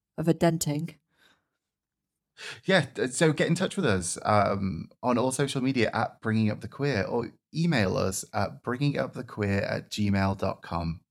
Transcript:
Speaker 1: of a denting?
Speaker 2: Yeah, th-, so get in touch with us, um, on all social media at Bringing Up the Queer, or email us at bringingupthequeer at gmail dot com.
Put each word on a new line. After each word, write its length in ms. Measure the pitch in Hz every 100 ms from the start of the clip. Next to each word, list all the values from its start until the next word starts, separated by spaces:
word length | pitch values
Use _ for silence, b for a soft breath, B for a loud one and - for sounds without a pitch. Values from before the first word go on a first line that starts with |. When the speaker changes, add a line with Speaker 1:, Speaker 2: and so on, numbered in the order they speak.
| _ -
Speaker 1:
of 100 | 165
a 60 |
denting? 600 | 165 170 165 156 147 170 - _ _ _ _ _ _ _ _ _ _ _ _ _ B B B -
Speaker 2:
Yeah, 160 | 185
th-, 300 | - - 254
so 200 | - 165
get 140 | 143 151
in 80 | 175
touch 200 | 185 202
with 100 | 139
us, 320 | 92 87 -
um, 680 | - 107 101 101 95 95 - _
on 160 | 120 120
all 140 | 131
social 300 | 131 135 135
media 280 | 131 131 107
at 280 | 117 117 -
Bringing 300 | 113 110 107
Up 100 | -
the 60 | 107
Queer, 360 | - 143 104 -
or 260 | 120 - - _ 156
email 420 | 170 131 95 95
us 280 | 95 95 -
at 280 | 107 98 -
bringingupthequeer 1080 | 113 123 147 143 123 131 127 110 101 98 -
at 180 | 110 -
gmail 480 | - 104 98 98 95
dot 240 | 95 -
com. 400 | - 85 85 85 _